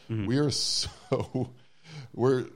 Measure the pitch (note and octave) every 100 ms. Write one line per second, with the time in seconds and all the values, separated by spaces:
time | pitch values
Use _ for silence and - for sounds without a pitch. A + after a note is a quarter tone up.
0 | - A2+ A2 C3+ D3 C3 - - - -
1 | - B2+ - B2+ B2 - - - - D3+
2 | B2 - B2+ B2+ -